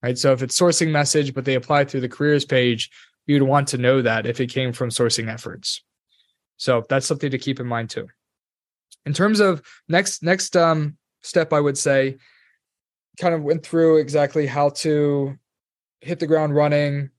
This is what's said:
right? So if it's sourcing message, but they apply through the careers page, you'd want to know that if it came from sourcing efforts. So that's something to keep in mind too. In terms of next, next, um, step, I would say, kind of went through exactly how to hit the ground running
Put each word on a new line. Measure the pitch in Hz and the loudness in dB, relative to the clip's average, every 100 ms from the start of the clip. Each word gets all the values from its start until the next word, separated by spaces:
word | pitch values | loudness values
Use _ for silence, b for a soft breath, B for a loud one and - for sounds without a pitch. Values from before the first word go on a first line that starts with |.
right? | 127 123 | -4 0
So | 143 | 2
if | 131 | 2
it's | 127 - | 0 2
sourcing | 175 165 160 | 2 2 0
message, | 151 143 151 139 | 0 2 0 0
but | 131 131 | -4 -2
they | 131 | -2
apply | 123 147 143 | 0 0 0
through | 139 | -2
the | 123 | -6
careers | - 147 147 | -2 0 2
page, | 135 131 123 117 - b b b - | 2 2 2 0 -4 b b b 0
you'd | 147 | 2
want | 135 143 139 | 4 2 0
to | 127 | 0
know | 123 135 | 2 2
that | 117 113 110 | 2 0 -2
if | 120 | -4
it | 123 | -4
came | 135 127 | -2 -4
from | 120 123 | -4 -6
sourcing | 117 120 - 113 | -2 -2 -2 -6
efforts. | 113 - - - - _ _ _ _ _ _ _ _ | -10 -12 -12 -10 -10 _ _ _ _ _ _ _ _
So | - 123 110 | 0 0 2
that's | 135 127 | -2 0
something | 143 147 | -4 -4
to | 131 | -4
keep | 139 131 | -6 -6
in | 123 | -4
mind | 117 113 | -6 -6
too. | - 95 _ _ _ _ _ _ _ _ _ - | -10 -12 _ _ _ _ _ _ _ _ _ -8
In | |
terms | 147 196 214 | 0 0 4
of | 202 165 B B _ | 2 2 B B _
next, | 170 190 - | 0 0 -4
next, | 160 185 190 180 | -2 -2 0 2
um, | 165 160 147 147 _ _ | 4 2 -2 -8 _ _
step, | - 180 160 | -4 -2 0
I | 151 | 0
would | 147 139 | 0 -2
say, | - 135 135 135 b b b b _ _ _ _ _ - | 0 2 0 -4 b b b b _ _ _ _ _ -4
kind | 180 | -2
of | 165 | -2
went | 147 165 - | -2 -2 -2
through | 165 165 156 | 2 4 4
exactly | 139 147 143 156 143 | 2 0 0 0 -2
how | 143 143 | 0 0
to | 143 160 151 147 143 135 139 _ _ _ _ _ _ | 0 -2 2 2 0 -2 -6 _ _ _ _ _ _
hit | 135 175 | -10 -6
the | 156 | 0
ground | 156 151 143 | 2 2 2
running | 147 147 147 143 139 | 2 2 0 -4 -8